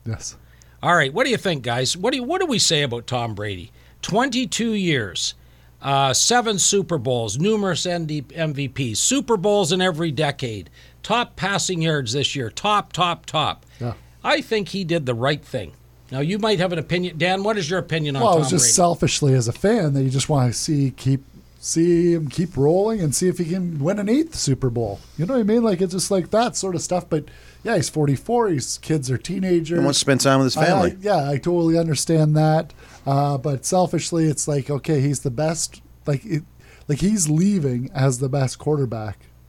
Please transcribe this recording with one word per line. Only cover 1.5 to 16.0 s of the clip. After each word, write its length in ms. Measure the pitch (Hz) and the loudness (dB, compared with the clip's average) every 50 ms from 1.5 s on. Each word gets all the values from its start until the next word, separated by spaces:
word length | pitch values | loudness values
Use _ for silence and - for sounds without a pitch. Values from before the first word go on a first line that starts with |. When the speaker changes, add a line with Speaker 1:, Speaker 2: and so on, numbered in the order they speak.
| 165 139 | -2 -2
Speaker 2:
guys? 340 | 113 123 117 127 131 123 - | -2 -2 -2 -2 -2 -2 -2
What 160 | 170 180 247 | -2 -2 -2
do 60 | 302 | -2
you, 60 | 262 240 | -2 -4
what 180 | 254 349 370 | -2 -2 -2
do 60 | 381 | -2
we 100 | 320 247 | 0 0
say 240 | 202 - - 165 147 | 0 2 2 2 0
about 240 | 143 135 120 120 - | 0 -2 -4 -6 -6
Tom 300 | - 123 123 120 113 107 | -4 -4 -4 -4 -4 -6
Brady? 360 | 98 104 104 98 90 87 - - - - - - - | -6 -6 -8 -8 -10 -12 -16 -20 -20 -20 -20 -20 -14
Twenty-two 720 | - - 175 220 254 285 233 254 254 175 - - 226 233 214 | -6 -2 0 0 0 0 0 -2 -4 -2 -2 -2 -2 0 0
years, 640 | 208 185 170 151 127 107 92 80 - - - - - - - - - - - - - - | 0 0 0 0 0 -2 -4 -6 -6 -6 -6 -8 -10 -18 -20 -20 -20 -20 -20 -18 -8 -4
uh, 280 | 135 139 139 139 135 | 0 0 2 2 2
seven 460 | 123 - - - 233 247 233 226 208 | 2 2 2 2 2 2 2 0 0
Super 400 | 170 - - 202 202 180 - 170 | 0 0 2 2 0 0 0 -4
Bowls, 400 | 147 110 131 123 120 113 107 98 | -2 -2 -2 -2 -2 -2 -4 -2
numerous 480 | 131 170 208 220 208 202 190 180 - - | -2 0 0 0 0 0 -2 -2 -2 -4
N 220 | 180 175 175 165 | -4 -4 -4 -4
D, 180 | 151 151 151 123 - - | -4 -6 -6 -8 -8 -6
M 180 | 165 160 156 | -6 -4 -4
V 160 | 139 139 143 | -4 -4 -6
Ps, 320 | 123 - - 139 117 107 - | -6 -4 -4 -4 -4 -2 -2
Super 380 | - - 247 277 214 - 233 | 0 0 0 0 0 0 0
Bowls 340 | 196 165 208 208 208 190 139 | 0 2 2 2 2 2 2
in 80 | 185 185 | 2 2
every 300 | 185 185 165 147 175 165 | 0 0 0 0 -2 -2
decade, 600 | 135 135 156 143 - - 135 120 107 101 87 - - - - - - - - | 0 0 0 -2 -2 -4 -6 -6 -6 -8 -12 -14 -18 -20 -20 -20 -20 -10 -4
top 320 | - 208 240 240 - - | -2 0 0 -2 -4 -6
passing 480 | - - 190 202 165 - - 185 160 160 | -6 -4 -2 -2 -2 -2 -2 -2 0 0
yards 300 | 165 156 143 131 107 117 | 0 0 0 -2 -2 -2
this 220 | 139 131 - - | -2 -2 -2 -2
year, 140 | 143 123 107 | -4 -6 -8
top, 440 | - - - 202 208 202 196 - - | -8 -4 -2 0 0 0 0 -2 -2
top, 340 | - 180 175 165 - - | -2 -2 -2 -2 -4 -8
top. 360 | - - 156 143 104 - - - - - - | -4 -2 -2 -2 -2 -4 -6 -12 -20 -14 -10
Speaker 1:
Yeah. 140 | 120 120 107 - - - - - - | -8 -8 -8 -10 -14 -20 -16 -6 -2
Speaker 2:
I 180 | - 294 330 | 0 0 0
think 280 | - - 226 214 196 - | 0 0 -2 -2 -2 -4
he 140 | - 196 190 | -6 -6 -2
did 220 | 151 170 170 135 | -2 -2 -2 0
the 80 | 127 120 | -2 -2
right 320 | 113 123 139 151 143 - | 0 0 0 -2 -2 -6
thing. 280 | - - 120 95 73 - - - - - - | -8 -10 -8 -8 -10 -14 -20 -20 -20 -20 -20